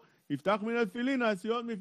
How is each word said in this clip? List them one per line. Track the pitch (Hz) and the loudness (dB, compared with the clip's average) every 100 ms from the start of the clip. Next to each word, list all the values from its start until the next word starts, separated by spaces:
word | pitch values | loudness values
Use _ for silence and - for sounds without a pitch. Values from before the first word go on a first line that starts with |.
| - _ - | -8 _ -6
יפתח | 143 190 208 | -2 2 2
מן | 214 233 | 2 0
התפילין, | 220 240 247 269 | 0 0 0 2
הסיעות | 233 196 220 240 233 214 | 2 0 -2 -2 -4 -8